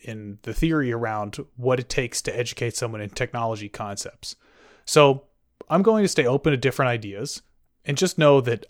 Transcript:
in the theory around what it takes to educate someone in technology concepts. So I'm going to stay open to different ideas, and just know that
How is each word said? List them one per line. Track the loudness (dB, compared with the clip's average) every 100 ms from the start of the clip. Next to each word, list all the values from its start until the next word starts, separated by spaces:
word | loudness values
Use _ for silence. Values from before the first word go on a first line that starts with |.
in | -12 -12 -12 -12
the | -8
theory | 0 2 2 0
around | -2 -2 -4 -6 -10 -14 -4
what | 0 0
it | -2
takes | -4 -4 -6
to | -6 -4
educate | -6 -4 -6
someone | -4 -6 -6
in | -8
technology | -6 -6 -4 -4 -4 -8
concepts. | -10 -10 -10 -12 -14 -16 -16 _ _ -20 _ 2
So | 6 6 4 -4 _ _ -16 -2
I'm | 2
going | 4 4
to | 2
stay | 2 2
open | 2 2
to | 2
different | 2 0 0
ideas, | -2 -6 -10 -10 -12 _ _ _ _
and | -6 -2
just | 0 4
know | 6 6
that | 4 -2